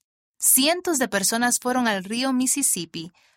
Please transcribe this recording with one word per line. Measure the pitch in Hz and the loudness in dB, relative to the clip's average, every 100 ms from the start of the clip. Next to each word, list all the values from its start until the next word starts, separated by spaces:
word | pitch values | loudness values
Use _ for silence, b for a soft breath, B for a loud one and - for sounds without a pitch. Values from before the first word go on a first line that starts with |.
| _ _ _ - | _ _ _ -2
cientos | - - 285 359 359 285 | 2 4 2 0 0 0
de | 254 | 0
personas | 196 190 233 247 240 | 0 0 0 0 0
fueron | 247 254 233 | 0 0 0
al | 196 | -2
río | 185 233 269 | -4 -4 0
Mississippi | 254 254 - - 180 165 170 170 b b | 0 0 0 0 -2 -6 -10 -12 b b